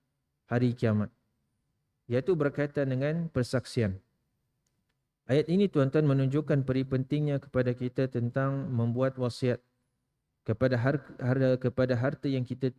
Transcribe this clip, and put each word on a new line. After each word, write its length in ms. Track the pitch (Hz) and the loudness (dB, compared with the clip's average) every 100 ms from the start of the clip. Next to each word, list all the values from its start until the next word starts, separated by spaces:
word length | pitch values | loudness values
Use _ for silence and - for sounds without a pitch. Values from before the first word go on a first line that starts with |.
| _ _ _ _ _ | _ _ _ _ _
hari 240 | 120 123 | 0 2
kiamat, 400 | 120 117 107 101 - _ _ _ _ _ _ _ _ - | 2 2 2 0 -6 _ _ _ _ _ _ _ _ -4
iaitu 240 | 120 139 170 | -2 0 0
berkaitan 500 | 143 139 143 147 135 | 0 -2 -2 -2 -2
dengan 400 | 127 143 165 165 | 0 -2 -2 -2
persaksian. 720 | 135 120 127 - - 104 95 - _ _ _ _ _ _ _ _ _ _ _ - | -2 -2 -2 -2 -2 -2 -2 -12 _ _ _ _ _ _ _ _ _ _ _ 0
Ayat 240 | 139 151 | 0 2
ini, 160 | 180 202 | 2 2
tuan-tuan, 400 | 151 135 156 151 | 2 2 4 4
menunjukkan 560 | 135 131 143 147 143 | 4 2 0 0 0
peri 240 | 135 131 131 | 0 -2 0
pentingnya 560 | 131 139 147 151 139 | -2 -2 -2 0 -2
kepada 320 | - 127 123 | -2 -2 0
kita 320 | 120 123 - 131 | -2 -4 -2 -2
tentang 640 | 127 120 135 135 139 135 | -2 -2 -2 -2 -2 -4
membuat 480 | 120 117 117 131 127 | -2 0 0 -2 -2
wasiat 400 | 123 - 127 117 _ _ _ _ _ _ _ _ - | -4 -2 -2 -2 _ _ _ _ _ _ _ _ -6
kepada 320 | 113 127 120 | 0 2 2
har-, 240 | 127 147 - - | 0 -2 -6 -6
har-, 400 | 127 127 131 127 | -2 2 2 2
kepada 400 | 127 - 127 120 | 0 0 0 0
harta 320 | 120 - 143 | -2 -2 -4
yang 160 | 135 123 | -2 -4
kita 240 | 127 131 | -4 -4